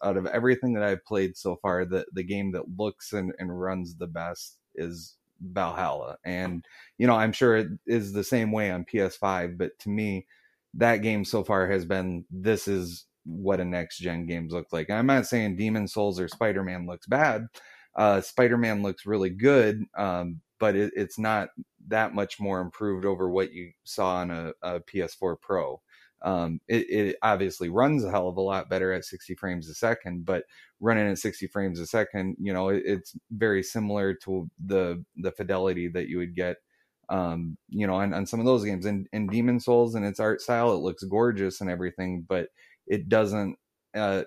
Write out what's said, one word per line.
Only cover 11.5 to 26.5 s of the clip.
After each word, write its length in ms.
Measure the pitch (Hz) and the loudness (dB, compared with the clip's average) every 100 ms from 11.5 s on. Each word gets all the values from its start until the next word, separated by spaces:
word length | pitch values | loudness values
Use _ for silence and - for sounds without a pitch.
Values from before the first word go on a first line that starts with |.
| 98 92 | 2 4
has 160 | 98 | 2
been, 400 | 85 95 92 87 - | 2 0 -2 -4 -8
"This 360 | 92 101 104 - | -2 2 2 2
is 380 | 98 90 85 - _ | -2 -2 -8 -18 _
what 360 | 78 85 95 95 | -12 -4 0 0
a 40 | |
next 340 | 90 87 82 - | 0 -4 -6 -8
gen 280 | 87 85 85 | -6 -6 -6
games 260 | 85 82 | -6 -6
look 200 | 85 - | -6 -4
like." 180 | 82 78 | -6 -2
I'm 160 | 107 127 | 0 4
not 200 | 135 127 | 2 2
saying 300 | 120 107 92 | 0 0 0
Demon's 360 | 110 110 98 | 0 0 -2
Souls 280 | 110 101 90 | 0 0 0
or 80 | 87 | -4
Spider-Man 580 | - 110 98 92 90 87 | -2 0 0 -2 -6 -8
looks 200 | 87 - | -10 -2
bad. 400 | 131 151 113 113 - - - _ - | 2 2 0 -6 -14 -20 -20 _ 2
Uh, 240 | 107 98 | 4 4
Spider-Man 640 | - - 120 120 117 104 | 2 4 4 4 2 0
looks 240 | 101 90 101 | -2 -4 -2
really 240 | 104 95 | 0 0
good, 520 | 95 131 139 107 107 - - | 4 6 8 6 2 -4 -4
um, 440 | 101 90 87 82 - - | -2 -2 -4 -8 -14 0
but 160 | 110 98 | 2 2
it, 160 | 104 - | 0 -2
it's 220 | 95 - | -4 -2
not 320 | 110 110 92 - - _ - | 0 0 -2 -8 -18 _ -2
that 260 | 110 107 | 0 2
much 260 | 101 98 - | 0 -4 -4
more 200 | 101 92 | -2 -2
improved 440 | 87 - 104 92 | -4 -4 -2 0
over 240 | 98 90 92 | 0 0 0
what 240 | 92 92 | 2 0
you 200 | 85 87 - | -4 -14 -18
saw 320 | - - 92 90 | -10 -2 0 0
on 140 | 90 | -2
a, 220 | 85 82 - | -4 -8 -8
a 180 | 90 87 | -6 -6
P 220 | - 98 | -4 -4
S 120 | 85 | -4
four 220 | - 92 82 | -4 -4 -4
Pro. 460 | - 95 69 64 _ _ _ _ | -2 -2 -2 -6 _ _ _ _
Um, 400 | 92 90 85 | -2 0 0